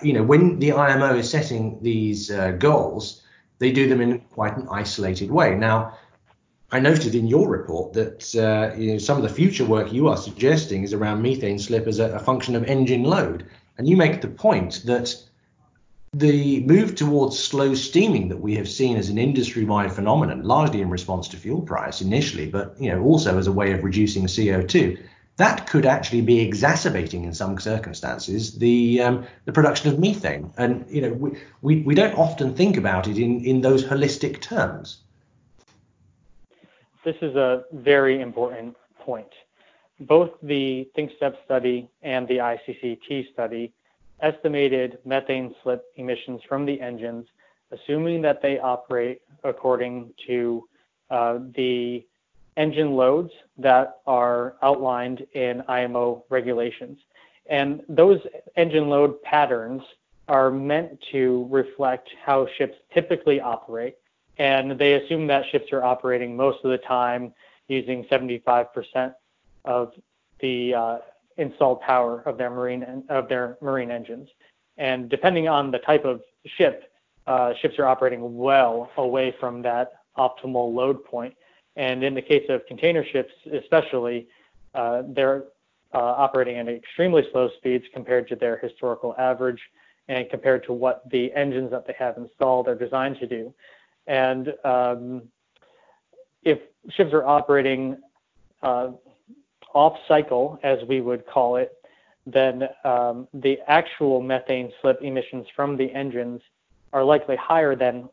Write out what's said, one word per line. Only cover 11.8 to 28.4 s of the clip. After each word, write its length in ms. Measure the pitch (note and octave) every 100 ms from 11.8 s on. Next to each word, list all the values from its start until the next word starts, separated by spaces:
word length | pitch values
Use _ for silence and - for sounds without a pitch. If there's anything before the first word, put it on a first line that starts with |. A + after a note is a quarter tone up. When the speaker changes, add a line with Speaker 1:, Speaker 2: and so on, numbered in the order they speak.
| A2
Speaker 1:
as 140 | G#2+
a, 100 | A2
a 80 | G#2+
function 380 | - B2+ - A#2
of 80 |
engine 400 | A#2 C3+ B2+ B2
load. 420 | C3+ F#3+ F#2+ E2+ - - _ -
And 100 | C3
you 80 | F#3
make 240 | D#3+ -
the 80 | G#2+
point 540 | - A3 A#2 F2+ - A#2
that 280 | A#2+ A#2+ - - _ _ _ _ _ _ - -
the 480 | C#3+ D3+ C#3+ C#3+ C3+
move 300 | B2+ F#3 A3
towards 440 | - D3 D3 C3 -
slow 360 | - C#3 C#3
steaming 540 | C3 - E3+ A3 B2+ F#2
that 120 | F2
we 160 | G#2 G#2+
have 120 | F#2+
seen 280 | - C3 A2
as 140 | F#2+
an 80 | G#2+
industry-wide 760 | B2+ C3 A#2 A#2+ G#2+ G#2 F#2+
phenomenon, 500 | G2+ G2+ D3+ D3+ B1+
largely 380 | F#2 C#3 D#3 G#2+
in 80 | F2+
response 400 | F2+ - F2+ -
to 80 | F#2
fuel 240 | G2 D#3+
price 400 | D#3 C#2+ G#1+ -
initially, 480 | F#2+ A#2+ - - D2+
but, 260 | G2 - -
you 100 | G#2+
know, 120 | F2+
also 360 | A#2+ D#3+ G#2+ F#2
as 80 | F#2+
a 60 |
way 200 | G2 G2
of 120 | F#2
reducing 420 | F#2 F#2+ G#2 G2 F#2
C 240 | - G#2
O 120 | F#2
two, 360 | - F3+ G#2 - - _ _ -
that 300 | G#3 G#3+ -
could 180 | D#3 B2+
actually 360 | C#3+ - A#2+
be 180 | A2+ A#2+
exacerbating 840 | G#2+ G2+ C#3+ D#3+ E3+ G2 E2 F2+
in 100 | E2+
some 240 | E2+ G2 F#2+
circumstances 1000 | G#2+ A2 F#2+ - C2+ A#1 - G#2+